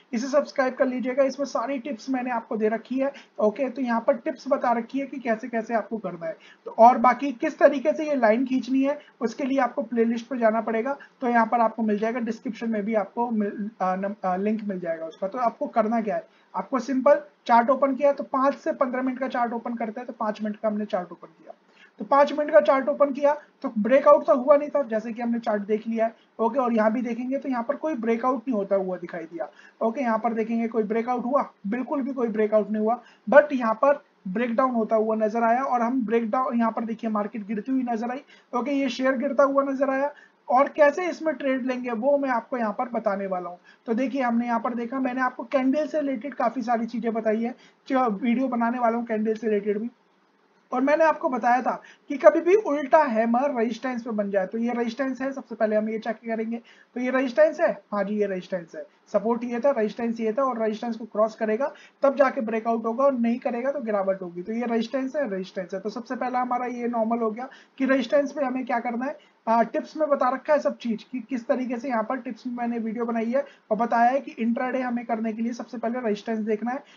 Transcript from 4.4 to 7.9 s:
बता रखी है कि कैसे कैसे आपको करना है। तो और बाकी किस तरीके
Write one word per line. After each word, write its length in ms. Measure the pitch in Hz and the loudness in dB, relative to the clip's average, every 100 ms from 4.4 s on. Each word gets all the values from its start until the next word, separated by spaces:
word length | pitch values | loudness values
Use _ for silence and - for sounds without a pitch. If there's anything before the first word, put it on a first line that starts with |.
| 262 | -2
बता 240 | 269 247 | 0 2
रखी 260 | 233 233 269 | 0 -2 -6
है 80 | 269 | -6
कि 120 | 285 | -6
कैसे 300 | 240 220 247 | -2 -2 -2
कैसे 260 | 233 220 | -6 -2
आपको 240 | 233 202 226 | -2 -2 -6
करना 280 | 185 170 165 | -8 -8 -10
है। 100 | - - - - | -10 -16 -20 -4
तो 80 | - | 8
और 200 | 226 226 | 8 8
बाकी 340 | 247 240 285 | 4 2 -2
किस 240 | - 311 - | -2 -4 6
तरीके 340 | 302 269 302 | 6 6 0